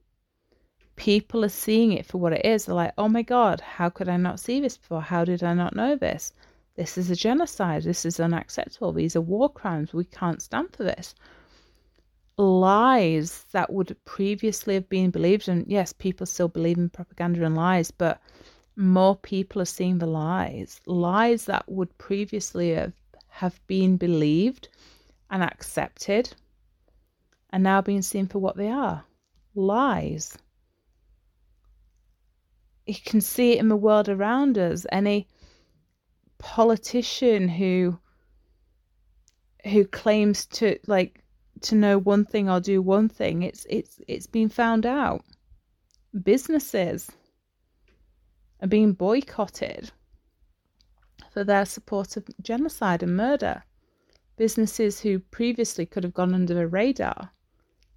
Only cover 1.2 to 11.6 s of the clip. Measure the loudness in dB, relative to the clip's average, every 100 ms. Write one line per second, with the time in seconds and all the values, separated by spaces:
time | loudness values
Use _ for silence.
1.2 | 2 -2 -2 -4 0 4 4 2 -4 -4
2.2 | -2 0 2 0 0 -2 -2 -2 0 0
3.2 | 2 2 4 2 -6 -4 -4 -2 -2 0
4.2 | -2 -4 -4 -2 -2 -6 _ -8 -2 0
5.2 | 0 0 0 0 0 -2 -2 0 -2 -4
6.2 | -10 -16 _ _ _ -10 -8 -4 -2 0
7.2 | 0 0 0 -2 -2 -2 -2 -4 -4 -2
8.2 | -2 -2 -4 -10 -10 -8 -6 -2 -2 -2
9.2 | -2 0 -2 -2 -6 -6 -4 -6 -8 -6
10.2 | -4 -4 -6 -8 -8 -6 -6 -6 -10 -20
11.2 | -20 -20 _ _